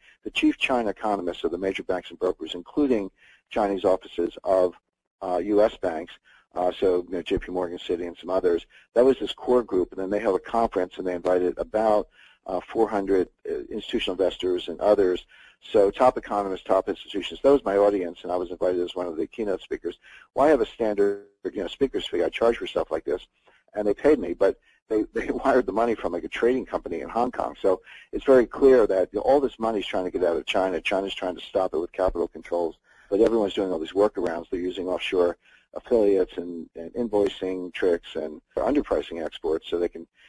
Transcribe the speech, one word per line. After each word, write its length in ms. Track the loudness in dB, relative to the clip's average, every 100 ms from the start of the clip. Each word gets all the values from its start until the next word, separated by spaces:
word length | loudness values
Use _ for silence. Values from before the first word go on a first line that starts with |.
| _ _
the 80 | -10
chief 260 | 0 2 2
China 320 | 0 0 0
economists 540 | -2 -2 -2 -2 -4
of 80 | -4
the 60 | -2
major 260 | -4 -4
banks 260 | -4 -6 -6
and 100 | -4
brokers, 340 | -2 -2 -8
including 580 | -10 -6 -2 2 0 -2 -12 _ _ _
Chinese 360 | -2 -2 0 0
offices 520 | 0 -2 -4 -4 -4
of, 300 | 0 2 2 0 _ _ _ _
uh, 160 | -4 -2
U 180 | 2 4
S 160 | 4 2
banks, 360 | -4 -4 -10 -16 _ _ _ -2
uh, 160 | -2 2
so, 280 | 2 2 -2
you 80 | -8
know, 60 |
J 160 | -4 -4
P 140 | -4
Morgan, 260 | -6 -6 -8
Citi, 300 | -6 -4 -4
and 100 | -10
some 120 | -4
others. 360 | 0 2 0 -2 -18 _
That 120 | 4 4
was 140 | 4
this 140 | -2
core 300 | -6 2 2
group, 280 | 2 -2 -2
and 100 | -4
then 80 | -4
they 100 | -2
held 160 | 0 -2
a 80 |
conference, 540 | 0 0 0 0 -4 -6
and 80 | -6
they 80 |
invited 440 | -4 0 2 2 -2
about, 500 | -4 0 2 2 0 _ -20 _ -8
uh, 120 | -6 -4
four 220 | 0 0
hundred, 400 | 0 2 2 0 _ -8
uh, 120 | -8 -8
institutional 440 | -10 -6 -4 -4
investors 540 | 0 -2 0 -2 -2 -4
and 120 | -2
others. 460 | 2 4 4 0 -6 -20 -20 _
So 300 | 0 4 4
top 260 | 4 2 2
economists, 460 | -4 -4 -4 -6
top 260 | 0 0 0
institutions. 500 | -6 -6 -8 -8 0
That 80 | 4
was 120 | 4
my 140 | 4 4
audience, 440 | 4 4 -2 -8
and 80 | -6
I 40 | -4
was 140 | -4
invited 320 | -2 -2 0
as 140 | -4 -4
one 100 | -6
of 100 | -6
the 120 | -6
keynote 340 | -6 -4 -4
speakers. 380 | -6 -8 -8 -10 -18 -20 -10
Well, 140 | 0 4
I 20 |
have 120 | 4
a 40 | 2
standard, 600 | -2 -2 2 0 0 -10 _ -8
you 80 | -6
know, 60 | -8
speaker's 400 | -2 -2 -2 -4
fee. 160 | -2
I 60 | -2
charge 280 | 2 0 2
for 80 | -2
stuff 240 | -4 -4
like 160 | -4 -4
this, 220 | -6 -8 _ _ _ _ -4
and 120 | -2
they 60 |
paid 240 | 2 4 2
me, 160 | 0
but 240 | 0 0 0 _ _ _
they, 140 | -2 -2
<laughs> 40 |
they 160 | -4 -4
wired 380 | -2 2 2 2
the 40 |
money 220 | 0 0
from, 200 | 0 -4
like, 100 | -6
a 60 | -8
trading 360 | 0 2 2 -2
company 360 | -6 -6 -8
in 80 | -6
Hong 220 | -2 -2
Kong. 240 | -2 -6 -2
So 200 | 0 0 -2 -20 -10
it's 140 | -4 6
very 220 | 6 6
clear 400 | 4 6 8 6
that, 220 | 2 0
you 60 | 0
know, 20 |
all 180 | 2 2
this 200 | 2 -2
money's 260 | -4 -2 -2
trying 200 | -4 -4
to 60 |
get 120 | 0
out 120 | 0 0
of 120 | -2
China. 340 | -2 0 -2
China's 320 | -2 -2 -2
trying 220 | -6 -6 -6
to 100 | -4
stop 300 | -2 -2 -2
it 20 |
with 140 | -6
capital 360 | -2 -2 0 -4
controls, 500 | -6 -6 -2 -2 -6 _ _ _
but 100 | 2
everyone's 320 | 4 4 0
doing 180 | -2 -2
all 60 | -4
these 140 | -4
workarounds. 580 | 2 2 2 -4 -4 -6
They're 100 | -6
using 280 | -4 -6 -4
offshore 500 | -4 -2 2 2 0 _ _ _ -16
affiliates 640 | 0 2 4 4 2 -4
and, 300 | -10 -10 -12 -14
and 160 | -10
invoicing 800 | -6 -2 0 0 -2 -6 -6 -8
tricks 440 | -2 0 0 -2 -10
and 260 | -8 -12 _ -4
underpricing 640 | 0 0 0 -4 -4 -8
exports 460 | -8 -6 -4 -4 -2
so 80 | -4
they 120 | -4
can 180 | -6 -16 _